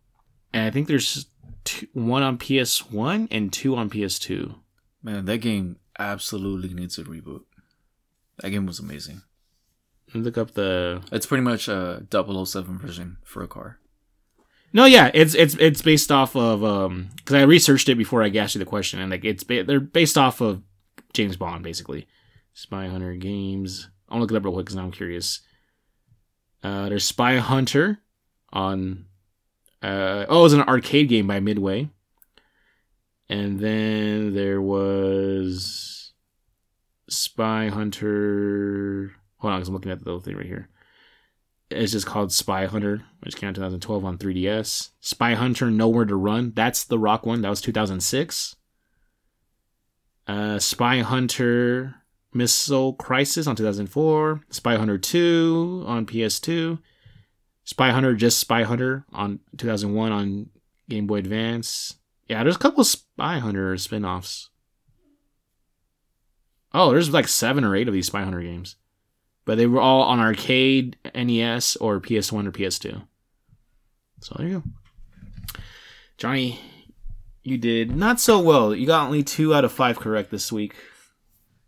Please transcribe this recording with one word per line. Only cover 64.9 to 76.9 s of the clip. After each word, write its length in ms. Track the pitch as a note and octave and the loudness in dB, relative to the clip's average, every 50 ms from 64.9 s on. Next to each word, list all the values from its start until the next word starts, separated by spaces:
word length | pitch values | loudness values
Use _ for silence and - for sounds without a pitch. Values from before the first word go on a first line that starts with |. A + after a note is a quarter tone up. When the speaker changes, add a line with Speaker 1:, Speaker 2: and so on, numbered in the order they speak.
| _ _ _ C#4+ C#4+ _ _ _ _ _ _ _ _ _ _ _ _ _ _ _ _ _ _ _ _ _ _ _ _ _ _ _ _ _ _ _ - | _ _ _ _ _ _ _ _ _ _ _ _ _ _ _ _ _ _ _ _ _ _ _ _ _ _ _ _ _ _ _ _ _ _ _ _ 2
Speaker 1:
Oh, 180 | D3+ F#3 D3+ | 4 6 6
there's, 200 | B2 D#3 E3+ D3+ | 6 4 4 4
like, 160 | C#3 D3 B2 - | 2 2 2 2
seven 360 | - - A2+ A#2 C3+ C#3+ B2+ | 0 0 0 2 2 2 2
or 100 | G#2 G2 | 2 2
eight 120 | G2 A#2+ A2+ | 2 0 0
of 60 | G2+ | 0
these 140 | F#2+ F2 - | -2 -2 -2
Spy 160 | - G2+ F#2+ | -4 -4 -4
Hunter 180 | F#2+ F#2 F2 | -4 -6 -6
games. 360 | E2+ F2 E2+ E2+ F2+ - - _ _ _ _ _ _ _ _ _ _ _ _ _ _ | -8 -8 -10 -10 -12 -14 -16 _ _ _ _ _ _ _ _ _ _ _ _ _ _
But 120 | - G#2+ A2+ | -2 2 4
they 100 | A#2+ A#2+ | 4 4
were 140 | A#2+ C3+ | 4 4
all 220 | B2 C3 C3 C3 C3 | 6 6 6 6 6
on 160 | - B2 A#2+ | 4 4 4
arcade, 760 | A2+ A2 A2 G#2+ - - C3 B2+ C3 C3+ C3+ C3 B2+ B2 - - - - - | 2 2 0 0 0 0 2 4 4 4 4 2 0 -2 -6 -12 -16 -12 -8
N 160 | B2 B2 B2 | -4 -2 0
E 120 | A#2+ A2+ | 0 0
S, 340 | A#2 A#2 A#2 A#2+ - - - | 0 0 -2 -2 -2 -2 -2
or 240 | - - A2 G#2 F#2+ | -2 -2 -2 -2 -2
P 180 | - - A#2 G#2+ | -2 -2 -2 -2
S 140 | G2+ - | -2 -2
one 160 | A2+ G#2 G2+ G2 | -4 -4 -4 -6
or 40 | |
P 140 | E2+ - G2 | -6 -6 -6
S 140 | F#2 - - | -4 -4 -6
two. 220 | - - - G#2+ - - _ _ _ _ _ _ _ _ _ _ _ _ _ _ _ _ _ _ _ _ _ - | -8 -10 -12 -12 -14 -18 _ _ _ _ _ _ _ _ _ _ _ _ _ _ _ _ _ _ _ _ _ -20
So 140 | - - - - | -18 -14 -10 -8
there 80 | C#3 F3 | -6 -6
you 120 | F#3+ F3+ - - - - - _ _ - - - - - - - - - - - - | -6 -6 -8 -10 -14 -16 -20 _ _ -20 -20 -20 -20 -20 -20 -20 -18 -16 -14 -14 -14
go. 60 | - - - - - - - - - - _ _ - | -14 -16 -18 -20 -20 -20 -20 -20 -20 -20 _ _ -8
Johnny, 420 | - A#2+ C3+ C3+ B2+ B2 A#2+ - - - - - _ - | -6 -4 -2 -2 -2 -4 -6 -8 -14 -20 -20 -20 _ -20